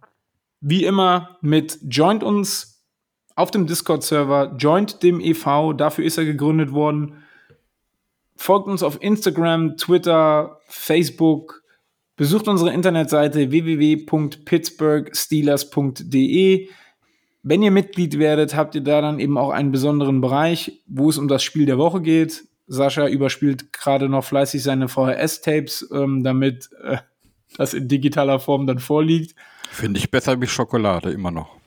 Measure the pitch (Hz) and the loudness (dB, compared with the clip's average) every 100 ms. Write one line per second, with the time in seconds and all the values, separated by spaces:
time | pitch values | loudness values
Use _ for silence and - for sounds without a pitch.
0 | _ _ _ _ _ _ 143 185 175 196 | _ _ _ _ _ _ -2 0 2 2
1 | 185 180 170 - 151 156 151 - - 120 | 2 2 -2 -6 0 2 0 -6 -6 2
2 | 165 214 - 202 190 - - _ _ _ | 2 2 0 -2 -2 -6 -10 _ _ _
3 | _ _ _ - 175 214 165 170 - 151 | _ _ _ -4 -2 0 -2 -2 -2 -2
4 | - 151 139 143 135 123 147 175 208 - | 0 0 2 0 0 0 2 2 2 0
5 | 180 175 165 160 147 143 156 143 151 151 | 2 2 0 -2 0 0 0 0 -2 0
6 | 160 160 160 147 147 160 147 143 151 147 | -4 -2 -2 0 0 2 0 0 0 -2
7 | 147 - - _ _ _ _ _ _ _ | -4 -10 -20 _ _ _ _ _ _ _
8 | _ _ _ - - 196 196 190 160 147 | _ _ _ -6 0 0 0 -4 -4 -4
9 | 202 214 190 156 170 165 160 156 - 180 | -2 0 0 0 0 0 -2 -2 0 2
10 | 180 160 156 151 151 - _ - - 160 | 4 2 4 2 0 -8 _ -10 0 0
11 | 147 - 165 151 - - _ _ _ _ | 0 2 2 2 -2 -20 _ _ _ _
12 | _ - 147 208 214 190 170 175 180 165 | _ -4 0 0 2 0 0 0 0 0
13 | 156 151 147 151 135 156 160 156 151 156 | 2 2 2 2 0 0 0 2 2 2
14 | 151 156 147 - - 170 165 - 156 151 | 0 -2 -2 -6 -2 -2 -2 -2 0 0
15 | 147 - - 156 143 143 - - 139 127 | -2 -8 -2 0 2 0 -2 -2 -2 -4
16 | - 131 131 175 190 190 190 - _ _ | -2 0 2 4 4 2 -2 -20 _ _
17 | _ _ _ _ 135 170 208 196 196 - | _ _ _ _ -2 2 4 4 2 -2
18 | 170 143 151 151 151 151 151 - 135 151 | -2 0 2 2 0 0 -2 -2 0 2
19 | 151 151 143 143 139 139 143 131 143 147 | 0 -2 -2 0 0 0 0 0 0 0
20 | 139 135 127 139 160 165 - - - 131 | 2 0 2 2 0 -2 -6 -14 -10 0
21 | 151 151 143 139 - 156 143 127 165 185 | 0 2 0 0 0 0 2 2 2 0
22 | 160 160 160 - - _ - 131 139 147 | 0 2 0 -4 -18 _ -8 -2 0 0
23 | 143 143 139 - 147 131 - - - 139 | 0 0 -2 0 -2 -2 -8 -8 -2 0
24 | 139 135 - 139 139 143 135 131 127 - | 0 -2 -2 -2 -2 -2 -2 -2 -2 0
25 | 131 - 160 - - 151 147 - - 143 | -2 0 -4 -4 -2 -2 -2 -8 -8 -4
26 | 139 135 127 131 135 123 - - 135 131 | -2 0 0 0 0 -2 -12 -14 -8 -8
27 | - _ _ _ _ - 139 147 127 139 | -8 _ _ _ _ -6 -4 -4 -2 0
28 | 139 156 139 135 - 139 135 123 - 147 | 0 0 0 0 0 -2 -2 -4 -2 0
29 | 160 165 160 - - - - - 110 98 | 2 0 -2 -14 -20 -20 -18 -8 -4 -4
30 | - 131 139 127 123 - 117 120 107 87 | -2 -2 0 -2 -2 -4 -2 0 0 -2
31 | 92 90 90 82 80 - | -4 -6 -6 -8 -10 -16